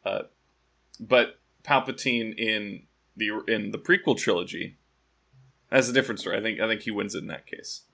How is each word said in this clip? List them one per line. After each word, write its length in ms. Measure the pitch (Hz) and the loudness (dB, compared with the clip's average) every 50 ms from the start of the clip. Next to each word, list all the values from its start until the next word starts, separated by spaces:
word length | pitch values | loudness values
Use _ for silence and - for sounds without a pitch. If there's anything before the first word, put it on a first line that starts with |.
| _ | _
Uh, 180 | 95 95 101 - - _ _ _ _ _ _ _ _ _ _ _ _ - - | -2 -4 -4 -6 -8 _ _ _ _ _ _ _ _ _ _ _ _ -16 -16
but 400 | 117 107 127 123 110 - - _ _ _ _ _ _ | 0 4 6 6 6 4 -2 _ _ _ _ _ _
Palpatine 720 | - 143 131 135 - 131 - - 139 120 117 113 110 - - | 4 4 4 4 0 -8 -4 -2 0 0 0 -2 -4 -4 -4
in 460 | 113 110 110 107 104 101 98 - _ _ _ _ _ _ _ | -2 -2 -2 -2 -4 -8 -10 -14 _ _ _ _ _ _ _
the, 260 | - 110 107 104 110 - - | -4 -4 -2 -2 -4 0 0
in 240 | 113 107 104 98 | 0 0 0 -4
the 60 | 98 104 | -6 -6
prequel 380 | - - 180 196 - 160 120 | 2 4 4 4 4 0 0
trilogy, 600 | - - 113 95 87 87 - - 85 - - - _ _ _ _ _ _ _ _ _ _ _ _ - - _ _ _ _ _ | 2 2 2 2 2 0 -4 -8 -10 -10 -10 -12 _ _ _ _ _ _ _ _ _ _ _ _ -20 -20 _ _ _ _ _
that's 180 | - 131 123 120 | 4 4 4 6
a 40 | |
different 280 | 120 135 131 - 110 95 | 2 2 2 0 -6 -6
story. 180 | - 90 - 107 | -4 -4 -2 -2
I 20 | |
think, 200 | 107 113 107 - | -2 -2 -2 0
I 80 | 113 110 | 0 0
think 140 | 110 104 | 0 -2
he 100 | - 113 | -2 -6
wins 240 | 104 101 101 101 98 | -4 -4 -4 -4 -6
it 20 | 85 | -8
in 80 | - | -8
that 200 | - 78 - _ | -8 -12 -12 _
case. 360 | - - - - - - - _ _ | -14 -16 -14 -12 -14 -16 -16 _ _